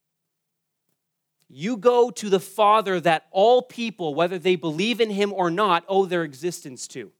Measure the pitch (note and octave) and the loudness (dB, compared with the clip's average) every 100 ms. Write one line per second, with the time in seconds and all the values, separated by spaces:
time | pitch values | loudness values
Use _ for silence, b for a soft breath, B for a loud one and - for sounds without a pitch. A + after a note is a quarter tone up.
0 | _ _ _ _ _ _ _ _ _ _ | _ _ _ _ _ _ _ _ _ _
1 | _ _ _ _ _ B2+ F3+ A#3+ A#3 A#3+ | _ _ _ _ _ -12 -8 -2 2 4
2 | A#3+ - G#3 F#3 - - G#3 G#3+ G3 F3+ | 2 0 0 0 0 0 4 4 2 0
3 | E3+ D#3+ - F#3+ G#3+ B3 B3 - A#3 F3 | 2 0 0 2 4 4 2 -6 -8 -6
4 | E3 C#3+ F3 F#3 E3 F#3 E3+ D#3 G#3+ A3+ | -6 -2 -2 -2 -2 0 -2 -4 -2 -2
5 | A3+ G3 G3+ G3 F3+ E3+ G#3 E3+ - G3 | -2 -2 -2 -2 -2 0 0 0 0 -2
6 | F#3+ F3 D#3+ C3 F3 E3+ D#3 B2 - C#3 | 0 -2 -6 -8 -10 -10 -14 -16 -14 -14
7 | G2 | -16